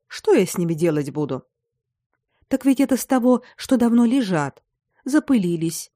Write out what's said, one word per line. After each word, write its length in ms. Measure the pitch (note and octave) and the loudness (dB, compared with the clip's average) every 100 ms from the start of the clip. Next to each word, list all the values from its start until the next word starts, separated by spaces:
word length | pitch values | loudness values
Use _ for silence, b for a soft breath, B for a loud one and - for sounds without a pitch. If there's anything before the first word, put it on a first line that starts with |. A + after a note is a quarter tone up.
| _ | _
Что 260 | - - | -8 2
я 140 | F4+ F3+ | 2 2
с 100 | - | -2
ними 180 | F3 | -4
делать 360 | D#3+ E3+ D3+ C#3+ | 0 0 0 -4
буду?" 340 | C#3+ D3 C3 - _ _ _ _ _ _ _ _ _ _ | -6 -6 -8 -12 _ _ _ _ _ _ _ _ _ _
"Так 160 | C4+ | -2
ведь 160 | C4+ C4 | 0 2
это 160 | C4+ B3 | 2 0
с 80 | |
того, 380 | - C4 A#3+ B3 B B | 0 0 2 0 B B
что 200 | - C4 | -2 0
давно 300 | A#3 A#3 A#3+ | 2 2 2
лежат. 560 | C4+ G#3+ F3 C#3+ - _ _ _ _ | 2 0 -2 -4 -8 _ _ _ _
Запылились. 880 | - D4 D4+ C4 F3 E3+ E3 D#3+ - | -2 -2 2 0 0 -2 -4 -6 -14